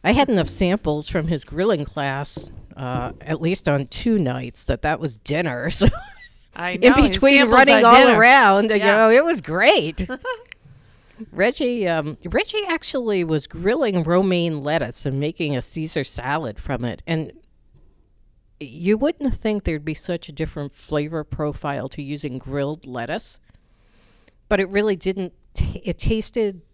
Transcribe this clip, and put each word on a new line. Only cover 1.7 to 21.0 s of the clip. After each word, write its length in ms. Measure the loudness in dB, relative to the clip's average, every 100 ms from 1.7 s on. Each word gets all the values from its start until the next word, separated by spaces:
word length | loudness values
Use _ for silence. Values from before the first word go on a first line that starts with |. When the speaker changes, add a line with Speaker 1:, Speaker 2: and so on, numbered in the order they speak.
| -2
Speaker 1:
class, 640 | -4 -6 -6 -6 -8 -12 -14 -18 -20 -12
uh, 360 | -8 -6 -8 -12
at 200 | -8 -4
least 280 | -4 -2 -2
on 180 | -2 -4
two 320 | -6 -2 0
nights, 480 | 0 -4 -10 -14 -6
that 160 | -4
that 160 | -2 -4
was 160 | -6 -8
dinner. 520 | -6 -4 -4 -4 -6
<laughs> 60 | 2
So 60 | 2 0 -12 -20 -20 _ _ -12
Speaker 2:
I 160 | -8
Speaker 1:
in 200 | 4 6
Speaker 2:
know, 100 | 6
his 80 | 4 4
Speaker 1:
between 220 | 4 6
Speaker 2:
samples 160 | 6 6
Speaker 1:
running 260 | 8 8
Speaker 2:
are 40 | 10
Speaker 1:
all 160 | 10 8
Speaker 2:
dinner. 120 | 8
Speaker 1:
around, 520 | 8 8 8 6 4
you 60 | 2
Speaker 2:
Yeah. 200 | 4 6
Speaker 1:
know, 140 | 6
it 140 | 6
was 160 | 4 -2
great. 680 | -4 0 4 4 0 -6 -8
Speaker 2:
<laughs> 1160 | -8 -10 -12 -14 -20 _ -20 _ _ _ _ -16
Speaker 1:
Reggie, 540 | -2 -2 0 -4 -2 -2
um, 280 | -2 -4 -10
Reggie 380 | -6 -4 -4 -6 -6
actually 540 | -6 -4 -6 -2 -2
was 220 | 0 -4 -4
grilling 560 | -6 -2 0 0 -2
romaine 580 | 0 0 2 0 -2 -4
lettuce 420 | -4 -4 -4 -8 -6
and 120 | -4
making 360 | -6 -4 -4 -4
a 60 |
Caesar 400 | -6 -10 -8 -6
salad 540 | -6 -8 -6 -6 -6 -10
from 240 | -8 -6
it. 180 | -6 -8 -6
And 260 | -6 -6 -14 _ _ _ _ _ _ _ _ _ _ _ _
you 360 | -18 -6 -2 0
wouldn't 360 | 0 -2 -4
think 300 | -4 -4 -4
there'd 200 | -4 -6
be 100 | -6
such 340 | -10 -8 -8 -10
a 40 |
different 420 | -8 -8 -8 -12
flavor 480 | _ -6 -4